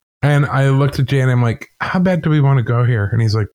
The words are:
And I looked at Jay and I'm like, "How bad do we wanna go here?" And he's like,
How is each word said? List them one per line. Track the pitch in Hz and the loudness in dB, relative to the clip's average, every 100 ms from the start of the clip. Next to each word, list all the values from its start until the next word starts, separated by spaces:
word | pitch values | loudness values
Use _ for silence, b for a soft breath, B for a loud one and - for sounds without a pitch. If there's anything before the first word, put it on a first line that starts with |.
| _ - | _ -4
And | 139 143 143 | 0 2 0
I | 135 135 | 0 0
looked | 135 139 - | 2 0 -2
at | 131 | -2
Jay | 139 | 0
and | 131 | 0
I'm | 123 | 2
like, | 120 110 - - | 0 -2 -8 -12
"How | - 190 | -6 -2
bad | 185 180 | 0 0
do | 156 | 0
we | 151 | 2
wanna | 139 139 | 2 2
go | 113 120 | 0 0
here?" | 120 120 101 | 0 0 0
And | 113 | 0
he's | 113 | 0
like, | 107 101 | 0 -4